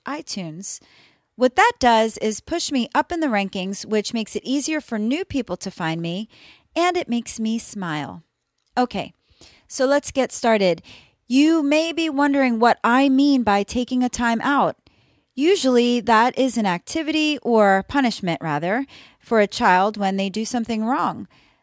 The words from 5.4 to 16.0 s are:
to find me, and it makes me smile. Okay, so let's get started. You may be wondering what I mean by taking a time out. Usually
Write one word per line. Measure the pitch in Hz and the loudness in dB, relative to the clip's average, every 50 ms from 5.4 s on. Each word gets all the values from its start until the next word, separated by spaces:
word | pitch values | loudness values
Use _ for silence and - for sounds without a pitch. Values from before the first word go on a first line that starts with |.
| 240 - 175 - | -4 -6 -8 -10
to | - 190 | -8 -10
find | - - 180 160 160 165 | -8 -6 -4 -4 -4 -4
me, | 170 170 170 190 220 - _ _ - - - _ _ _ - | -4 -6 -6 -6 -8 -10 _ _ -20 -20 -20 _ _ _ -4
and | 311 339 359 359 | -2 0 0 0
it | 359 311 - | -2 -2 -4
makes | 233 240 226 - - - | -4 -4 -4 -6 -6 -4
me | 220 220 226 233 | -4 -4 -4 -4
smile. | - - - 208 185 170 151 151 143 104 90 170 - _ _ _ _ _ _ _ _ _ _ - | -6 -8 -8 -8 -8 -6 -6 -6 -8 -8 -12 -16 -20 _ _ _ _ _ _ _ _ _ _ -2
Okay, | 254 233 - 196 147 - - _ _ _ _ _ - - _ _ _ - | -2 -2 -4 -6 -8 -10 -14 _ _ _ _ _ -20 -20 _ _ _ -10
so | - - 262 262 | -4 -2 0 2
let's | 277 285 277 - | 2 2 0 -2
get | - 269 254 - | -2 -2 -2 -2
started. | - - - 233 226 208 196 180 170 165 - - - - - _ _ _ _ - | -2 -2 2 2 2 4 4 2 0 0 -4 -12 -20 -20 -20 _ _ _ _ 0
You | 240 269 294 311 330 330 294 | 2 4 4 4 4 2 2
may | 277 302 311 330 330 | 2 2 2 2 0
be | 320 311 330 320 | -2 -2 -2 -2
wondering | 277 269 285 285 277 277 269 254 233 220 | 0 2 2 2 4 2 2 2 2 4
what | 226 233 - - - | 4 4 4 2 2
I | 233 240 262 277 285 | 2 2 4 4 4
mean | 262 262 285 285 277 262 | 4 4 4 4 4 2
by | 233 208 202 202 202 | 2 2 2 0 0
taking | - - 240 247 - 254 254 247 | -2 -4 -4 -4 -2 -2 -2 -2
a | 247 | -2
time | - - 247 233 233 220 | -2 -2 -2 0 0 0
out. | - 262 285 269 208 160 - _ _ _ _ _ _ _ _ _ _ _ _ | -2 0 0 2 0 0 -2 _ _ _ _ _ _ _ _ _ _ _ _
Usually | - 277 339 403 370 - 262 247 240 240 240 240 240 | -2 0 2 2 2 2 2 4 4 4 2 2 0